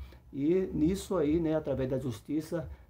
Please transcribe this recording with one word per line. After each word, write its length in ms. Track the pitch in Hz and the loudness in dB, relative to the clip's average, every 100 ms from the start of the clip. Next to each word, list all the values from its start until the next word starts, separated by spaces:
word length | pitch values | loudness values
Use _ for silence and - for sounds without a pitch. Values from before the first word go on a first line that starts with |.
| - - - | -16 -18 -12
E 360 | 135 147 185 185 | -2 2 2 2
nisso 440 | 156 156 190 - 185 | 2 2 2 0 0
aí, 220 | 147 170 | 2 2
né, 160 | 156 156 | 2 2
através 340 | 147 127 131 | 0 0 0
da 100 | 131 | 0
justiça, 680 | 131 110 - 151 156 170 139 - - | -2 -6 -4 -4 -2 -4 -6 -12 -18